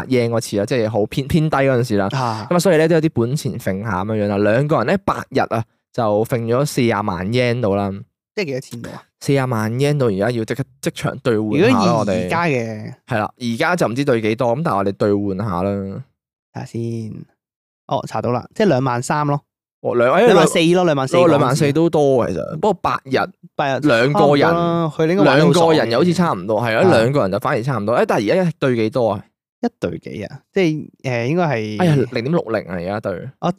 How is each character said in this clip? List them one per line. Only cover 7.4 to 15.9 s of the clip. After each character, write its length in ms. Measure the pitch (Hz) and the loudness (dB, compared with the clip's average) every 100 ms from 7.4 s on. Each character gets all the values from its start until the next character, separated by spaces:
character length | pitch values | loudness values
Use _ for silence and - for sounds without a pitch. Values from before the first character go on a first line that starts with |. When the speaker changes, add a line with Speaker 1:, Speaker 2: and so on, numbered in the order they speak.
| 123 120 | 0 0
Speaker 1:
度 140 | 110 | 0
啦。 160 | 101 98 98 - _ _ | 0 -2 -6 -14 _ _
Speaker 2:
即 80 | - | -8
係 20 | |
幾 60 | 165 | -6
多 80 | 131 | -8
錢 200 | - 120 | -10 -14
度 60 | 117 | -14
啊？ 120 | - - _ | -18 -20 _
Speaker 1:
四 140 | - | -2
十 120 | 139 127 | 0 0
萬 260 | 113 110 120 | -2 -2 0
yen 180 | 143 147 | 0 0
度， 80 | |
而 100 | 123 | 0
家 140 | 98 107 | 0 -2
要 160 | 120 | -2
即 80 | 110 | -4
刻 100 | 123 135 _ | -6 -8 _
即 120 | 170 | -8
場 180 | - - 135 | -6 -6 -4
兌 260 | 131 107 107 | -2 0 0
換 80 | 139 | 2
下 80 | 220 | 2
啦， 60 | |
Speaker 2:
如 20 | 262 | 2
果 60 | - | 2
以 100 | 113 | 0
Speaker 1:
我 80 | |
哋。 200 | 101 92 | 0 -2
Speaker 2:
而 40 | - | -2
家 140 | 170 | -2
嘅 500 | 170 127 113 107 110 127 - | -2 -2 -4 -8 -12 -14 -6
Speaker 1:
係 100 | 113 | -4
啦， 140 | 101 | -4
而 220 | - 120 117 | -6 -6 -2
家 180 | 160 | -2
就 120 | 175 123 | 0 0
唔 80 | |
知 100 | 120 | 0
兌 160 | 143 117 | 0 0
幾 140 | 107 | 0
多， 200 | 110 123 | 0 0
噉 60 | 123 | -2
但 100 | 170 | -2
係 20 | 98 | -2
我 80 | |
哋 60 | 98 | -2
兌 360 | 95 107 101 101 95 | 0 0 0 -2 -4
換 100 | 110 | -4
下 140 | 87 | -2
啦。 80 | 98 101 98 | -2 -4 -6